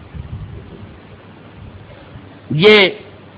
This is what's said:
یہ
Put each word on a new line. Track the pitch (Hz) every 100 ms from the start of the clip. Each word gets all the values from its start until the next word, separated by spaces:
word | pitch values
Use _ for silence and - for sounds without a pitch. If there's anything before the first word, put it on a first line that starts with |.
| - - - - - - - - - - - - - - - - - - - - - - - - -
یہ | 151 202 214 185 - - - -